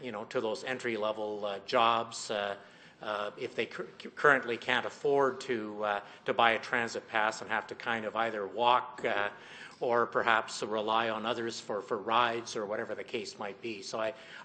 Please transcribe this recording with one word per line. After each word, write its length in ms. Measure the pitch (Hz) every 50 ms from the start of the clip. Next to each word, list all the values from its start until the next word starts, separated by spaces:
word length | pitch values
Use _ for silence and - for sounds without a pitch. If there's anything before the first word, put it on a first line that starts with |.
you 100 | - 123
know, 120 | 107 104 98
to 160 | - - 131
those 220 | 110 110 107 95 -
entry-level, 800 | 131 127 120 - 120 113 104 104 107 107 110 107 104 104 104 101
uh, 140 | 101 101 98 -
jobs, 640 | - - 127 117 117 117 113 120 117 - - - -
uh, 240 | 113 104 101 101 98 - - - - - - - - -
uh, 280 | - 110 107 104 104 104 -
if 180 | - 131 113 -
they 120 | - 117
cur-, 220 | - - - 185 - - - - - -
currently 420 | - - 151 139 131 113 117 117
can't 300 | - - - 123 120 110
afford 540 | 104 - - - 147 143 139 139 131 120 -
to, 420 | - - 123 113 107 107 104 104
uh, 180 | 107 104 104 101 - - - - -
to 80 | -
buy 200 | 123 123 117 113
a 60 | 110 107
transit 480 | - - - 123 117 113 - 104 - -
pass 340 | - 110 107 110 113 -
and 80 | - 98
have 160 | 110 107 104
to 80 | - 110
kind 300 | 107 - 120 113 113 107
of 100 | 104 98
either 320 | 110 113 113 110 107 101
walk, 580 | 92 90 107 120 120 127 120 - - - - -
uh, 240 | 120 104 101 101 104 104 - - - - - - - - -
or 260 | 160 127 117 120 117
perhaps 560 | 113 - 127 104 113 113 110 110 - - -
rely 480 | 131 107 107 110 107 110 110 113 117 113
on 160 | 110 110 107
others 320 | 113 120 117 113 117 110 -
for, 240 | - - 113 101
for 160 | 95 - 127 104
rides 560 | 95 110 113 120 123 117 117 117 113 - -
or 100 | 117 107
whatever 300 | 98 107 113 113 104 107
the 80 | 98
case 340 | 98 - - 117 101 - -
might 240 | - 110 101 98 -
be. 220 | - 117 107 98
So 160 | 95 - - 113
I, 160 | 110 110 107 - - - - -